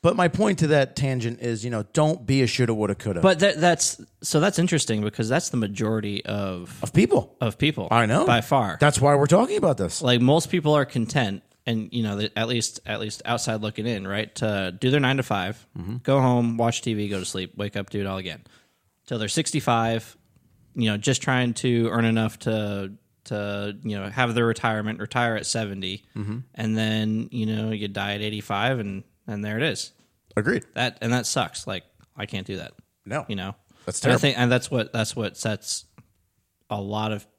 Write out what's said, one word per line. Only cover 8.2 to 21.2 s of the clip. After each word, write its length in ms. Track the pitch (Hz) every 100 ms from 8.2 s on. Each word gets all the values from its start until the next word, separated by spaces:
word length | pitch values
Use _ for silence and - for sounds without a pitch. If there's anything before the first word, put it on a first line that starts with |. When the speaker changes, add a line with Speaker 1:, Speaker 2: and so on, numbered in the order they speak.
| 359
Speaker 2:
By 160 | 120
far. 340 | 113 139 104 80
Speaker 1:
That's 200 | 147 -
why 140 | 143
we're 120 | 143 143
talking 300 | 180 262 415
about 220 | 185 131
this. 240 | 90 -
Speaker 2:
Like, 180 | 131 123
most 300 | 127 156 -
people 240 | 180 151
are 100 | 151
content, 580 | 135 127 110 147 107 98 _ _
and, 240 | - 113 107
you 100 | 120
know, 140 | 110 101
the, 220 | 107 -
at 100 | 113
least, 320 | 120 - - -
at 140 | 107
least 220 | 101 -
outside 380 | - 120 - 110
looking 240 | 107 107 113
in, 200 | 107 95
right, 280 | 101 107 -
to 360 | 110 101 95 90
do 120 | 127
their 100 | 143
nine-to-five, 680 | 131 135 127 101 92 113 _ -
Speaker 1:
Mm-hmm. 180 | 92 123
Speaker 2:
go 180 | - 135
home, 360 | 127 123 120 113
watch 240 | 117 113
T 120 | -
V, 140 | 107 104
go 100 | 98
to 60 |
sleep, 280 | 92 95 92 -
wake 200 | 101 101
up, 120 | 95
do 100 | 104
it 60 | 98
all 120 | 95
again. 220 | 92 76 - _ _ _ _ _ -
Till 120 | 120
they're 100 | 107
sixty-five, 880 | - 156 156 - 117 113 113 - - _ _ _ _ _
you 160 | - 113
know, 60 | 104
just 240 | 139 127